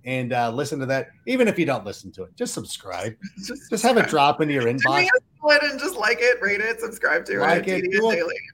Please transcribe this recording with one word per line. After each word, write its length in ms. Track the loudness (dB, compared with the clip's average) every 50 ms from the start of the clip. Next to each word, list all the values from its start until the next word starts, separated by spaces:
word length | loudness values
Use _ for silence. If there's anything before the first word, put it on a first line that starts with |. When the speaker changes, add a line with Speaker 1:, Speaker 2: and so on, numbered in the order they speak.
| -8
Speaker 1:
and, 260 | -6 -4 -4 -2 -2 0
uh, 180 | 0 0 0
listen 280 | 0 -2 -4 -4 -4 -4
to 80 | -2
that. 240 | -2 -2 -2 -4 -6 -12 _ -6
Even 200 | -2 2 2 2 2
if 100 | 2 2
you 80 | 0
don't 180 | 0 0 -2 -4
listen 260 | -8 -12 -12 -14 -16 -14
to 100 | -14 -14
it, 120 | -12 -10
just 200 | -8 -8 -8 -6
subscribe. 600 | -8 -10 -10 -12 -14 -12 -10 -8 -8 -6 -8 -8 -10 -14
Speaker 2:
<laughs> 100 | -18 -16 -14 -12
Just 220 | -12 -12 -14 -10 -6
Speaker 1:
Just 140 | -4 0 2
have 160 | 4 4 4
it 100 | 4 4
Speaker 2:
subscribe. 0 |
Speaker 1:
drop 320 | 4 4 4 4 4 2
into 140 | 0 0 0
your 80 | 0 2
Speaker 2:
Send 140 | 0 0
me 140 | 2 2 2
Speaker 1:
inbox. 120 | 2 2 2
Speaker 2:
a 340 | 2 2 0 0 _ _
split 260 | -2 2 4 4 4 4 0
and 80 | -2 -4
just 180 | -6 -6 -4
like 200 | -2 0 0 0 2 2
it, 180 | 2 2 2
rate 220 | 0 -2 0 0 -2
it, 180 | -2 -4 -4
subscribe 460 | -6 -8 -6 -4 -2 0 0 0 -2
to 140 | -2 -2 0
Speaker 1:
Like 280 | 2 2 2 2 2 0
Speaker 2:
it. 120 | -2 -2
Speaker 1:
it, 20 | 0
Speaker 2:
T 60 | 0
D 80 | 0
S 40 | 2
Speaker 1:
do 60 | 2
all, 60 | 2 2
Speaker 2:
Daily. 220 | 2 0 -2 -6 -8 -12 -16